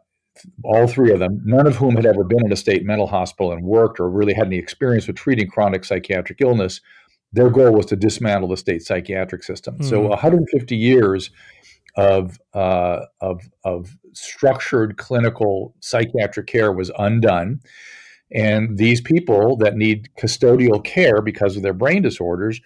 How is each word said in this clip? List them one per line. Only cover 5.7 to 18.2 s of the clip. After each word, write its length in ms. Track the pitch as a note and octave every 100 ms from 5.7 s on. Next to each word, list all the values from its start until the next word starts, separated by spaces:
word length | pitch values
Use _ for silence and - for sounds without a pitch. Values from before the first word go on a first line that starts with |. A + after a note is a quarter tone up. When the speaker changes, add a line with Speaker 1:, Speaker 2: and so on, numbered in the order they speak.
| F#2+
Speaker 1:
psychiatric 560 | - F#2 - F#2 F2+ F#2
illness, 380 | C3 A#2 F#2 - _ _ _ _ _
their 160 | G#2+ B2
goal 240 | A#2+ B2+
was 140 | G#2+ G2
to 80 | G2
dismantle 520 | G#2+ - A2+ G2+ F2+
the 80 | F#2
state 280 | - E2+
psychiatric 600 | - F#2 F2+ F#2+ F#2 F2+
system. 380 | - F#2 - A#2+
So 220 | C#3 G#2+
Speaker 2:
Mm-hmm. 100 | G#2
Speaker 1:
a 20 | G#2
hundred 280 | D#3 F3 D#3+
fifty 260 | C3+ A#2+ A#2
years 540 | A#2+ B2+ G#2 F#2+ - _ - _ _ _ _ -
of, 420 | G2 G2 F#2 - _
uh, 460 | G2 F#2 F#2 F2 F2 - -
of, 300 | F#2+ F2 - _
of 340 | F#2+ F2+ F#2 - _
structured 840 | - - - C3+ B2 - B2+ A2 -
clinical 800 | - B2 A#2 - G#2+ F#2+ - _
psychiatric 640 | - A#2+ A#2+ A#2+ G#2 - -
care 260 | A#2 G#2+
was 200 | F#2 F#2 -
undone. 600 | G#2 A#2 A2 F2 F2+ C#3 _ - - - - _